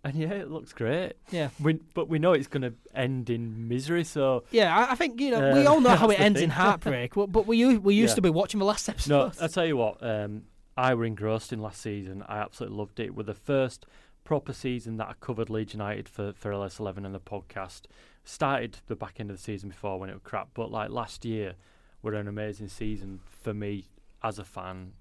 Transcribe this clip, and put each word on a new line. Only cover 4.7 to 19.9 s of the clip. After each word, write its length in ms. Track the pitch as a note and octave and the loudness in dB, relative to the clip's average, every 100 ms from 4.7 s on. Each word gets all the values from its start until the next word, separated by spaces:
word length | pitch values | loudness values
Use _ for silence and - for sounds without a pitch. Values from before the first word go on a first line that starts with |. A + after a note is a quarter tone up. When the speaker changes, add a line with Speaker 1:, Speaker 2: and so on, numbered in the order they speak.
Speaker 2:
I, 200 | F3+ B3 | 4 4
I 20 | B3 | 2
think, 240 | E4+ A#3 | -2 0
you 120 | C#4 | 0
know, 220 | A#3 C#3 | 4 6
we 120 | C#4 C#4+ | 8 8
Speaker 1:
uh, 40 | |
Speaker 2:
all 120 | D#4 | 8
know 80 | B3 | 8
how 180 | A3+ A3+ | 8 6
Speaker 1:
<laughs> 0 | |
that's 60 | |
Speaker 2:
it 40 | G3+ | 6
Speaker 1:
the 40 | G#3 | 6
Speaker 2:
ends 140 | G3+ | 4
in 80 | E3 | 2
Speaker 1:
thing. 80 | C#3+ | 4
<laughs> 40 | |
Speaker 2:
heartbreak, 480 | F#3+ F#3 D#3 B2+ B2 G3+ | 4 4 0 -2 -2 -2
w-, 120 | G3+ | 2
but 200 | G3+ G#3 | 2 4
we 100 | A#3 | 6
u-, 240 | B3 A3+ | 6 6
we 140 | G3 G#3 | 6 6
used 160 | A3+ | 6
Speaker 1:
Yeah. 40 | - | 4
Speaker 2:
to 60 | |
be 80 | F#3 | 4
watching 300 | D#3+ G3 G#3 | 2 0 0
the 40 | G3 | 0
last 220 | G#3 - - C#3+ | 0 -4 -4 4
Speaker 1:
No, 160 | C#3+ D#3 | 4 4
Speaker 2:
episode. 180 | - | 0
Speaker 1:
I 40 | E3 | -4
tell 160 | F3+ E3 | 0 0
you 100 | C#3 | 2
what, 220 | A2 - | 0 -2
um, 420 | A#2+ G#2+ G#2 G#2+ - _ _ - | -4 -4 -4 -10 -14 _ _ 0
I 160 | B2+ | 2
were 100 | A#2+ | 2
engrossed 480 | A#2 G#2 G#2+ A2 - | 0 -2 -2 -2 -4
in 100 | A2+ | -8
last 200 | G#2+ - | -8 -10
season. 420 | A2 G2+ F#2+ F#2+ G#2 | -8 -8 -8 -12 -8
I 80 | G#2 | -6
absolutely 400 | G#2 - G#2 G#2 | -6 -8 -10 -8
loved 200 | G#2 - | -8 -8
it. 60 | G#2 | -8
It 80 | G2+ | -6
were 80 | |
the 100 | G#2 | -8
first 520 | - - C3+ C3 - - - _ _ | -8 0 0 0 -4 -20 -20 _ _
proper 280 | - D3 - | -4 -4 -4
season 460 | A#2 C3+ B2 A2+ A2 | -8 -6 -6 -8 -8
that 100 | G2+ | -8
I 60 | A2 | -10
covered 280 | - A2+ A2+ | -8 -6 -4
Leeds 220 | A2 G#2+ | -4 -4
United 360 | G#2+ G2+ G#2 - | -6 -6 -6 -10
for, 240 | - G2+ | -8 -8
for 180 | F#2+ G#2+ | -6 -6
L 100 | G2+ | -6
S 200 | G2 - | -6 -6
eleven 240 | G#2 F#2+ G2 | -8 -8 -10
and 100 | G2 | -12
the 40 | |
podcast. 640 | - G2+ F2+ - F#2 - - - - _ - | -10 -12 -10 -12 -12 -14 -20 -20 -20 _ -20
Started 520 | - C#3+ C3+ A2+ - - | -4 -2 -2 -6 -12 -10
the 80 | A2 | -10
back 240 | G#2+ - | -10 -12
end 100 | G#2 | -12
of 60 | F#2+ | -10
the 40 | |
season 280 | - G2+ G2 | -10 -10 -10
before 280 | F2+ G#2 | -10 -8